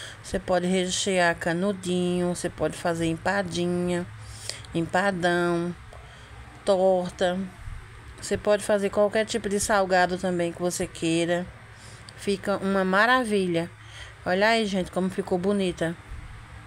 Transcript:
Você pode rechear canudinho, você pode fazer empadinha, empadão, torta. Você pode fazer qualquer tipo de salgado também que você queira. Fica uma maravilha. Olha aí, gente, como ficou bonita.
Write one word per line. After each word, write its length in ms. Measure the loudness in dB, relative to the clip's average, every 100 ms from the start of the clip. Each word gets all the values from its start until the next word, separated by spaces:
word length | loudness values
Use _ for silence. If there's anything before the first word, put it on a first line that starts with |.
| -14 -16
Você 160 | -6 -6
pode 280 | 0 0 2
rechear 680 | 2 2 0 0 4 4 2
canudinho, 1000 | 0 0 0 -2 -2 0 2 2 0
você 160 | -2 -4
pode 260 | -2 -4 -2
fazer 300 | -2 0 0
empadinha, 1000 | 0 0 0 -2 -2 0 0 0 -2 -4 -10 -16 -14 -12 -12 -6
empadão, 1000 | -4 0 2 2 2 2 2 2 0 -2 -6 -14 -18 -18 -20 -18 -18 -18 -8
torta. 760 | 2 4 6 4 0 0 0 0 -4 -10 -12 -12 -14 -18 -18 -12
Você 160 | -4 -2
pode 260 | 2 2
fazer 280 | 4 2 2
qualquer 340 | 2 2 2
tipo 240 | 0 -2 0
de 100 | -2
salgado 600 | 2 2 4 4 4 2
também 340 | 0 0 0
que 80 | 0
você 260 | -2 -2 -6
queira. 600 | -2 0 2 2 0 -2 -10 -20 -20 -20 -18 -18 -8
Fica 420 | -2 -2 0 0
uma 260 | 2 2
maravilha. 840 | 4 4 6 4 4 2 2 0 -2 -8 -18 -16 -16 -8
Olha 260 | -2 2 4
aí, 160 | 4 2
gente, 240 | 0 -2
como 180 | 0 -2
ficou 300 | -2 -2 0
bonita. 580 | 2 2 0 0 -2 -4 -10 -14 -14 -16 -16 -18